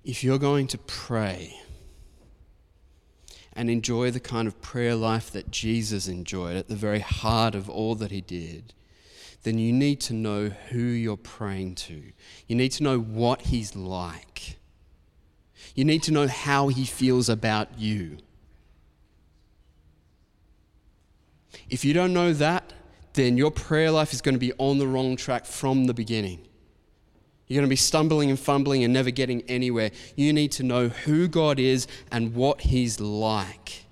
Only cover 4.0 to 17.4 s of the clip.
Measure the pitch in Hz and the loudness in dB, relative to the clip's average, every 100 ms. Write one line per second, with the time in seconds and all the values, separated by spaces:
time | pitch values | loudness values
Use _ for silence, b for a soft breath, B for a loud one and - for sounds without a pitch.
4 | 123 120 - 117 113 - - 123 117 113 | 0 -2 -6 -2 -2 -6 -10 -2 0 2
5 | 113 113 - 101 - - 110 117 107 104 | 0 0 -2 -10 -8 -6 -2 -2 -2 -4
6 | 95 90 87 92 87 92 - 107 104 104 | -4 -8 -6 -6 -4 -6 -6 -4 -2 -2
7 | 101 - 110 113 113 104 98 101 110 110 | -2 -2 2 2 2 0 -8 -4 -4 -2
8 | 104 98 90 87 82 82 113 - B B | -4 -8 -8 -10 -10 -14 -18 -20 B B
9 | B B B B 110 113 113 123 143 139 | B B B B -4 0 2 2 2 0
10 | - 113 110 104 104 101 - 123 120 120 | -4 -4 -2 -2 -4 -6 -8 -4 -2 -2
11 | 113 104 - - 107 95 95 90 - 80 | -4 -6 -10 -10 -6 -6 -6 -8 -12 -14
12 | 71 - B B - 120 131 - 147 127 | -16 -20 B B -4 0 0 0 0 0
13 | 110 110 120 131 - 120 104 101 92 92 | -2 0 2 2 0 -2 -2 -8 -8 -6
14 | 85 82 - - - - _ _ _ _ | -8 -10 -16 -16 -16 -16 _ _ _ _
15 | _ _ _ _ _ B B - 143 160 | _ _ _ _ _ B B 0 2 2
16 | 156 147 143 127 143 139 139 131 127 - | 2 2 2 0 0 2 2 0 -2 0
17 | 127 127 120 110 | 2 2 2 0